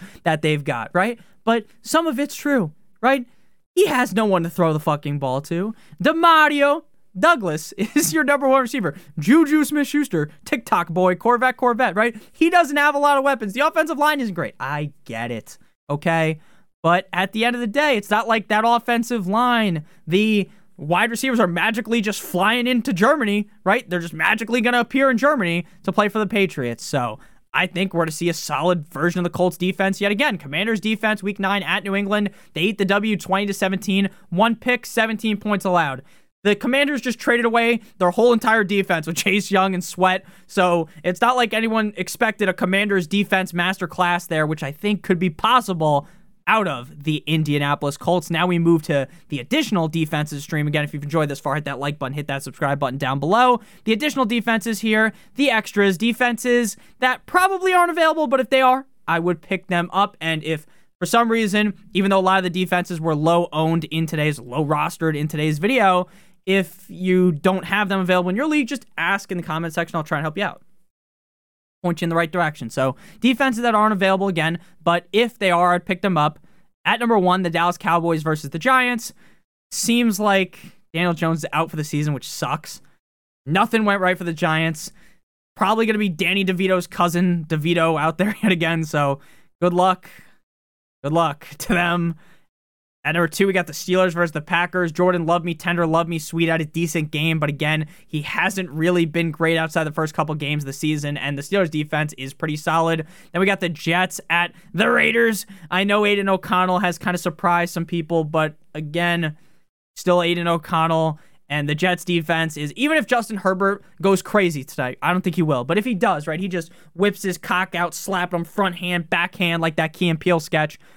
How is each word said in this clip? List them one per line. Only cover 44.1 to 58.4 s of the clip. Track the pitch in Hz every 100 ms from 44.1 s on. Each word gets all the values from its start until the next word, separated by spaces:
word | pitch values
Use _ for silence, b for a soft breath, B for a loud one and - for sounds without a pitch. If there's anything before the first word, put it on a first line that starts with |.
| 175 -
there, | 160 156
which | 156
I | 139
think | 151 208 202
could | - 180
be | 180
possible | 156 220 254 240 175 156 143 b b b - -
out | 220 185
of | 131 127 151
the | 147 151 -
Indianapolis | 160 147 147 143 143 143 143
Colts. | - 175 165
Now | 165 180
we | 170
move | 170 170
to | 156 143 131 b -
the | 143
additional | - 285 262 196 160
defenses | 165 156 151 151 143
stream. | 143 156 147
Again, | 151
if | 147
you've | 147
enjoyed | 143 160 147
this | 139
far, | 147 147
hit | 147
that | 131
like | 143 147
button, | 131
hit | 143 147
that | 139
subscribe | 139 - 143 143
button | 151 135
down | 135 139
below. | 147 214 254 240 B B
The | -
additional | 220 302 277
defenses | 240 233 233 226 233 214
here, | 220 214 220 b b
the | - 285
extras, | 226 214 202 202 175
defenses | 226 233 247 233 247 240 226 - b -
that | 254 254 -
probably | 359 381 381 370
aren't | 370 349
available, | 330 320 311 302
but | 262